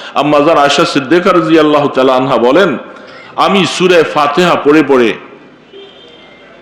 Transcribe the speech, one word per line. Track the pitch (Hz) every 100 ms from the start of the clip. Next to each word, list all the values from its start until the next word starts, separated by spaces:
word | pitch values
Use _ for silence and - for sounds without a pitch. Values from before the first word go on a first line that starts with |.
| - -
আম্মা | 147 147
জান | 147 151
আয়েশা | 143 - 160
সিদ্দিকা | 143 131 175 196
রাদিয়াল্লাহু | 175 160 160 151 147 143
তাআলা | 135 131 127
আনহা | 135 120
বলেন, | 120 156 190 113 - - - - - -
আমি | 160 196 165
সূরা | - 185 175 147
ফাতিহা | 151 147 165 180 143
পড়ে | 143 156 139
পড়ে, | 131 113 - - - - - - - - - - - - - - -